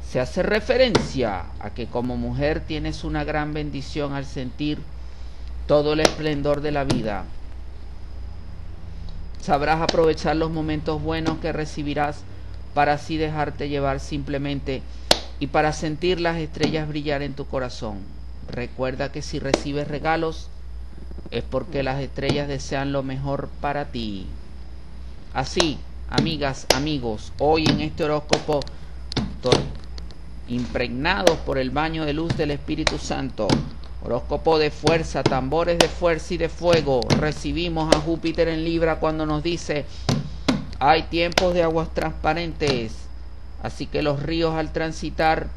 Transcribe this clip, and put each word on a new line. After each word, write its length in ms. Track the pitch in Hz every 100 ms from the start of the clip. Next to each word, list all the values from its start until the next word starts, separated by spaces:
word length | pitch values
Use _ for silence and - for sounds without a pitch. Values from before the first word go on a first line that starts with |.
| -
se 80 | 131
hace 240 | 127 -
referencia 1000 | 202 214 - 247 254 180 147 135 117 95 85 -
a 100 | 104
que 160 | - 113
como 300 | 123 123 123
mujer 480 | 120 123 147 160 -
tienes 380 | 156 156 156
una 180 | 160 151
gran 320 | 147 151 151
bendición 580 | 151 147 143 135 - 143
al 140 | 139 135
sentir 540 | - 127 - 147 151 - - - - - - - - -
todo 240 | 147 147
el 80 | 151
esplendor 640 | 156 - 156 147 143 143
de 100 | 147
la 100 | 147
vida. 440 | 135 127 110 98 90 - - - - - - - - - - - - - - - - - - - - -
Sabrás 400 | - 147 147 160
aprovechar 540 | 160 175 160 156 175
los 160 | 156 160
momentos 500 | 160 156 156 151 156
buenos 380 | 151 160 160 156
que 140 | 160
recibirás 720 | 151 151 - 147 143 147 147 - - - - -
para 200 | - 147
así 220 | 147 - 160
dejarte 520 | 156 151 147 147 147
llevar 320 | 143 139 139
simplemente 840 | - 147 139 143 143 143 135 131 - - - - - -
y 80 | 139
para 260 | 160 151
sentir 480 | 151 170 151 175 185
las 180 | 170 165
estrellas 500 | 151 - 151 156 151
brillar 340 | 151 147 143
en 120 | 143
tu 120 | 135 135
corazón. 520 | 139 123 - 113 98 95 - - - -
Recuerda 600 | - 120 - 131 131 139
que 100 | 151
si 160 | 139 147
recibes 480 | 139 139 151 143 147
regalos 600 | 151 156 160 165 160 - - - - - - - - -
es 140 | 117
porque 400 | - 131 131 147
las 160 | 135 135
estrellas 480 | 131 - 139 143 143
desean 420 | 139 - 143 139
lo 140 | 139
mejor 440 | 135 131 139 139 139 -
para 240 | 147 143 143
ti. 340 | 127 110 101 90 - - - - - - - - - -
Así, 440 | 120 131 - 165 180 - - -
amigas, 580 | 139 160 156 139 131 -
amigos, 580 | 127 147 147 120 107 - -
hoy 280 | 143 160 156
en 160 | 151
este 200 | 156 -
horóscopo, 580 | 156 151 147 151 - 151 - - - - - - 104 -
to-, 80 | 123 - - - - - - - - - -
impregnados 880 | 120 120 131 123 120 151 196 185 160
por 180 | - 135
el 120 | 131
baño 360 | 135 156 160 156
de 80 |
luz 200 | 147 165 147
del 120 | 151
Espíritu 460 | 143 143 156 156 -
Santo, 500 | - 139 139 - 104 - - - - -
horóscopo 560 | - 120 - 147 160 160
de 120 | 151
fuerza, 520 | 143 151 165 160 156
tambores 560 | 131 131 131 151 170 170
de 80 | 160
fuerza 460 | - 175 160 -
y 60 | 175
de 100 | 165
fuego, 540 | - 175 170 143 131 110 -
recibimos 760 | 156 147 156 143 175 165 156
a 60 | 156
Júpiter 480 | 156 165 165 160 165
en 160 | 160
Libra 360 | 165 165 165 156
cuando 260 | 160 156 156
nos 160 | 151
dice: 420 | 156 170 - 147 143 - - - - - - 220 - -
"Hay 220 | 135 165
tiempos 480 | 160 165 170 175 185
de 100 | 175
aguas 300 | 165 160 160
transparentes, 1040 | - 160 156 - 160 170 151 147 127 113 - - - - - - -
así 240 | 127 - 139
que 160 | 143
los 200 | 147 139
ríos 320 | 147 165 165
al 180 | 160 160
transitar 760 | - 160 160 202 - 160 160 -